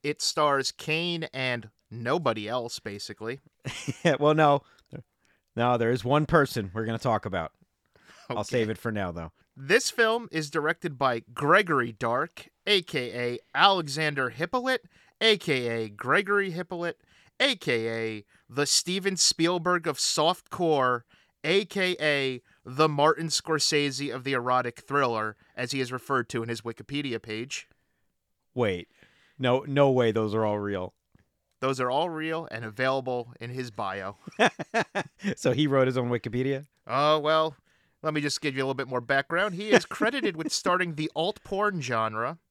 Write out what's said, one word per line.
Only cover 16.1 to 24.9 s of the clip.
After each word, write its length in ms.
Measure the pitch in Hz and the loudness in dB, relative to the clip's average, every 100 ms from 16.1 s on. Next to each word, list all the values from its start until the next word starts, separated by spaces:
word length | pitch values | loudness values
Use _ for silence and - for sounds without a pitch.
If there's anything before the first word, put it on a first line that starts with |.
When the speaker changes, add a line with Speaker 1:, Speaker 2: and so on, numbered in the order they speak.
| 160 196 202 196 | 2 2 0 0
Speaker 1:
Hippolyte, 460 | 165 175 175 170 - _ _ _ _ | -6 -8 -6 -6 -8 _ _ _ _
A 160 | 277 220 | 0 0
K 320 | - 120 113 | 0 0 0
A 360 | 113 113 107 101 _ _ | -4 -4 -6 -14 _ _
the 160 | 120 143 | -2 2
Steven 500 | - - 185 190 185 | 2 0 -2 -2 0
Spielberg 720 | - - 165 180 170 175 165 | 0 2 2 2 2 0 0
of 100 | 139 | -2
softcore, 1040 | - - 156 180 _ - 170 147 127 123 - _ _ _ | -2 2 2 0 _ -2 2 4 4 2 -4 _ _ _
A 200 | 151 190 208 | 0 0 0
K 300 | 202 185 180 | -2 -2 0
A 400 | 151 143 135 123 _ _ - | 0 2 0 -4 _ _ -12
the 240 | 127 156 | 2 2
Martin 380 | 147 147 160 165 | 6 4 4 0
Scorsese 880 | - - 156 - 151 143 131 143 | -4 0 0 2 2 0 -2 -6
of 100 | 123 | -6
the 100 | 127 | -2
erotic 460 | 131 123 127 123 - | -2 2 0 0 -8
thriller, 540 | - | -2